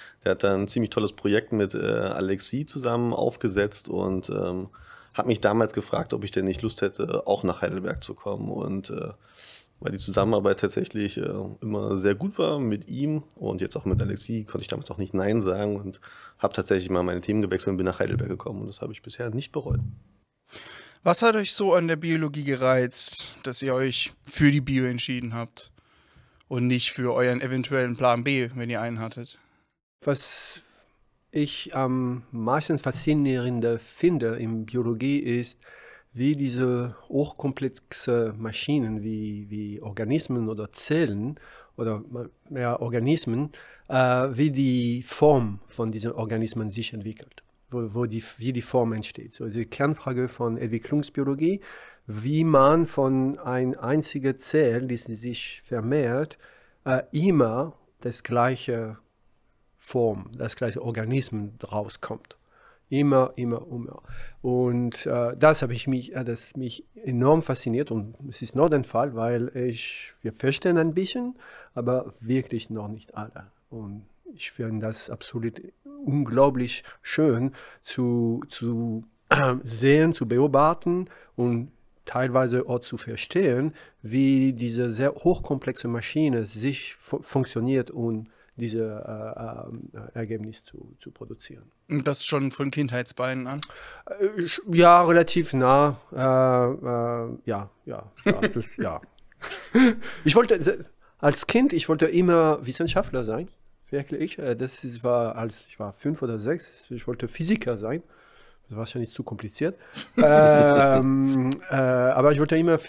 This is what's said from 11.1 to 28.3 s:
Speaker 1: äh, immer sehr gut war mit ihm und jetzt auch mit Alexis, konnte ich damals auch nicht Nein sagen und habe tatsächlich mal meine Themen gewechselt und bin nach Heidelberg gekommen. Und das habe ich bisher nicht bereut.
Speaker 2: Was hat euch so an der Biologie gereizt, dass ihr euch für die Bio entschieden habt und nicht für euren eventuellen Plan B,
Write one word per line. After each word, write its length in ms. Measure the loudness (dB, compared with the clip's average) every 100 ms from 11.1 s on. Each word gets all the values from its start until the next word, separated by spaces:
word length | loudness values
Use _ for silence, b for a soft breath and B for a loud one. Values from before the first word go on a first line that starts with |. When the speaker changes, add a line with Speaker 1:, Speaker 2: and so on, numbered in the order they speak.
| -4
Speaker 1:
äh, 160 | -6 -6 -8 -8
immer 340 | -6 -4 -2 0
sehr 180 | 2
gut 220 | 2 -2 -2
war 220 | -2 0
mit 280 | -2 -2 -4
ihm 360 | -4 -2 -2 -6
und 280 | -8 -6 -4
jetzt 160 | -4 -4
auch 80 | -2
mit 160 | 0
Alexis, 440 | 0 -4 -6 -6 -6
konnte 140 | -8
ich 80 | -6
damals 220 | -8 -8
auch 80 | -8
nicht 160 | -4
Nein 260 | -2 0 2
sagen 400 | 0 0 -2 -4
und 220 | -8 -14 B B B -4
habe 140 | -2
tatsächlich 380 | -2 0 0 2
mal 120 | 0
meine 200 | 0 -2
Themen 180 | -2 0
gewechselt 280 | 0 0 0
und 80 | 0
bin 80 | 0
nach 120 | 0
Heidelberg 300 | -2 0 -4
gekommen. 320 | -6 -8 -10
Und 60 | -10
das 160 | -10
habe 100 | -12
ich 80 | -12
bisher 300 | -16 -10 -8
nicht 220 | -6 -6
bereut. 280 | -6 -4 -2 -4 -10 -20 _ _ _ B B B B B B
Speaker 2:
Was 200 | 0 4
hat 120 | 4
euch 200 | 2 2
so 180 | 0 4
an 160 | 4 4
der 80 | 0
Biologie 480 | 0 -2 -2 -4
gereizt, 920 | -4 0 4 4 2 0 -2 -2 -6 -10
dass 200 | -8 -4
ihr 100 | -2
euch 400 | 0 0 -2 -6 -8 -10
für 220 | 2 4
die 100 | 4
Bio 240 | 2 0
entschieden 480 | 0 -2 -4 -6 -8
habt 400 | -8 -10 -12 -20 _ b b b b b b _
und 200 | -2 2
nicht 260 | 2 0
für 220 | -2 -2
euren 260 | 2 2 2
eventuellen 560 | -2 -4 -2 -2 -2 2
Plan 260 | 2 2
B, 280 | 2